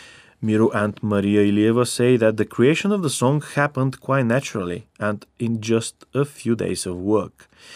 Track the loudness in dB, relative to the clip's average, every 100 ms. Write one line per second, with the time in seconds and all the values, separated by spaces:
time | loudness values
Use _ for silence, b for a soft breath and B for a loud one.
0 | B B B B 0 2 2 2 -4 -4
1 | -2 0 2 2 4 4 2 2 0 0
2 | 2 4 2 2 -2 2 2 2 0 -2
3 | -2 0 0 0 -2 -2 -2 0 -4 -4
4 | -4 0 0 0 -2 -6 -6 -8 -12 -6
5 | -6 -6 -10 -8 -6 -4 0 -2 -2 -10
6 | -8 -4 -4 -4 -4 -2 -2 -6 -6 -6
7 | 0 0 0 -10 -20 B B